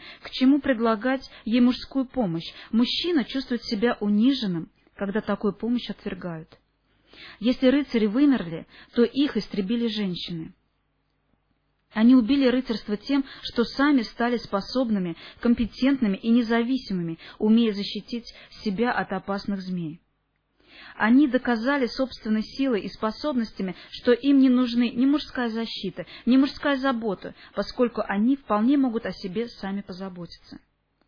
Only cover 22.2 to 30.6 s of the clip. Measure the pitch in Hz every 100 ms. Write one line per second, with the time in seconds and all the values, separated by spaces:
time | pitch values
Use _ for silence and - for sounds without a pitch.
22.2 | 220 214 214 - 269 214 190 - 220 214
23.2 | 302 254 220 - 190 - - - - 240
24.2 | 277 277 262 247 247 240 240 262 269 294
25.2 | - 277 240 220 226 - 190 175 165 -
26.2 | - 262 277 - 294 269 269 233 220 185
27.2 | - - - - 202 - 240 220 - 196
28.2 | 226 277 - 208 233 294 262 226 - 180
29.2 | 196 180 240 - 190 196 196 180 190 180
30.2 | 170 - - -